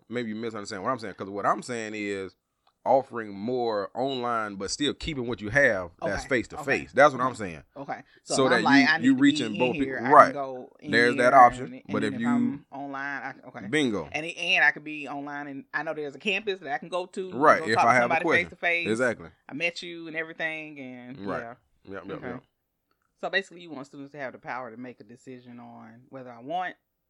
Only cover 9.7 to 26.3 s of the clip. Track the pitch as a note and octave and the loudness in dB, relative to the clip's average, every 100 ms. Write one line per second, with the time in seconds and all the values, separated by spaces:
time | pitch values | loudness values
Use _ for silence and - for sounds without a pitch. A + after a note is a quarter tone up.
9.7 | C#3+ C3+ C3 A#2+ D3 - C#3+ C3+ C3 B2 | 0 -2 -2 6 8 8 2 -8 -10 -14
10.7 | _ D3 A#2 A#2+ A#2+ B2 C3+ A#2+ B2 B2 | _ 0 4 4 4 6 10 10 8 -10
11.7 | B2+ - G#2+ G#2+ A2+ A#2 A#2+ A#2+ C#3+ - | -12 -6 -4 -2 -2 -2 0 0 -4 -12
12.7 | C3+ C#3 C3+ C#3 C#3 B2+ B2+ B2 A#2+ G2+ | -12 -10 -8 -8 -8 -10 -12 -18 -14 -4
13.7 | D3 C3+ G2+ D2 D3+ E3 - F3 F#3 D3+ | 0 2 0 -4 -6 -8 -8 0 4 4
14.7 | D3+ D3+ D3+ C#3 C#3+ C#3+ C#3+ D3 C3+ C3 | 2 -8 -12 -10 -10 -10 -10 -10 -12 -8
15.7 | D#3 D#3 D3+ D3 C3+ G#3 G3 G#3 F#3+ D#3 | -8 -6 -6 -8 -6 -4 -4 -4 -8 -6
16.7 | D3+ E3+ F3 F3+ - F#3 A#2+ D3 G2+ G2 | -8 -6 -8 -8 -8 -8 4 8 8 6
17.7 | A#2 A#2 B2 A#2+ D#3+ E3+ D#3 F3 - F3 | 4 6 6 4 2 4 2 2 -4 -2
18.7 | E3+ E3+ A2+ B2+ G2 E2 _ - C3+ E3+ | 0 0 0 0 -2 -8 _ -14 -4 -4
19.7 | E3+ F3 E3+ E3 D#3 D#3+ D#3+ D#3+ D#3 D#3 | -4 -12 -12 -10 -8 -8 -6 -6 -6 -12
20.7 | D3 B2+ B2+ B2 - G2 E2+ A#2 A#2+ _ | -14 -16 -16 -16 -12 -8 -8 -8 -16 _
21.7 | _ - G2 F#2 F#2+ B2+ B2 _ _ _ | _ -14 -14 -10 -10 -10 -12 _ _ _
22.7 | _ _ _ _ _ F3+ F3+ G3 F3 F3 | _ _ _ _ _ -4 -4 -4 -14 -16
23.7 | C#3 C#3 C#3+ C#3 D3 C3 A2 - B2 B2 | -14 -14 -16 -18 -12 -12 -12 -12 -10 -10
24.7 | A2 B2 A#2 G#2+ A#2 - B2+ B2 A#2+ A#2+ | -14 -16 -18 -20 -20 -20 -20 -20 -20 -20
25.7 | A#2 A2+ A#2 B2+ C3 B2+ | -20 -20 -20 -20 -18 -18